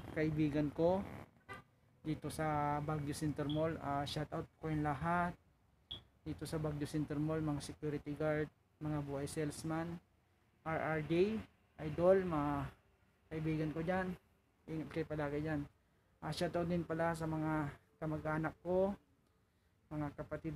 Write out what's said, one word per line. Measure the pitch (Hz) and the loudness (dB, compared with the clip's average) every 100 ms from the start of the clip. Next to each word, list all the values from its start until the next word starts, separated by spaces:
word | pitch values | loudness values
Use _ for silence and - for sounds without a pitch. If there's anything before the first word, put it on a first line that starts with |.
| - | -2
kaibigan | 165 156 151 156 151 147 | 0 2 4 2 2 0
ko | - 165 190 202 67 - - - - - _ _ _ | 2 4 4 -2 -10 -14 -18 -14 -14 -16 _ _ _
dito | 156 147 151 | -4 -4 -4
sa | - 156 151 147 147 | -2 0 2 2 0
Baguio | 147 156 143 143 | 0 -2 -2 -2
Center | 156 139 143 | -2 0 0
Mall. | 151 160 160 | 2 0 0
Ah, | 135 139 | -2 -2
shout | 143 156 147 156 | 0 -4 -4 -4
out | 160 _ | -6 _
po | 160 | -2
kayong | 151 | 0
lahat | 147 135 165 175 175 175 _ _ _ _ _ - - _ | 2 0 2 2 0 -4 _ _ _ _ _ -16 -16 _
dito | 156 151 | -8 -8
sa | 147 165 | -4 -2
Baguio | 151 147 | -2 -2
Center | 147 156 143 147 | -2 0 0 0
Mall, | 156 160 | 0 2
mga | 156 147 | 0 -2
security | - - 151 143 147 | -4 -6 -4 -4 -4
guard, | 143 156 151 151 - _ _ | 0 2 2 -2 -6 _ _
mga | 151 151 | -2 -2
buhay | 143 139 | -2 -4
salesman, | 143 160 151 - 160 160 170 170 - _ _ _ _ _ 160 | -4 -2 -2 -2 -2 -2 -4 -8 -12 _ _ _ _ _ -4
R | 160 131 156 | 0 0 0
R | 151 | 4
J, | 165 202 220 - _ _ - 156 | 6 6 2 -6 _ _ -8 -4
idol, | 147 175 196 | 4 8 8
mga | 185 156 147 143 139 - _ _ _ _ _ | 6 2 2 0 -4 -8 _ _ _ _ _
kaibigan | 160 156 156 156 | -4 0 0 0
ko | 151 | -2
dyan. | 165 185 185 175 _ _ _ _ - | 0 0 -2 -6 _ _ _ _ -8
Ingat | 160 147 | -6 -4
kayo | 165 156 | -4 -2
palagi | 151 143 147 | -2 -2 -2
dyan. | 156 151 143 - _ _ _ _ | 0 -2 -4 -10 _ _ _ _
Ah, | 156 151 | -6 -2
shout | 175 | 0
out | 170 170 | 0 2
din | 180 | 0
pala | 165 160 165 165 | 0 2 2 2
sa | |
mga | 160 160 156 156 147 - _ _ | -2 0 2 0 0 -6 _ _
kamag-anak | 156 156 156 156 160 - | -4 -2 0 0 -2 -4
ko, | 170 185 190 202 _ _ _ _ _ _ _ _ _ | 0 4 4 0 _ _ _ _ _ _ _ _ _
mga | 151 147 - | -4 -4 -6
kapatid | 151 151 160 | -8 -6 -6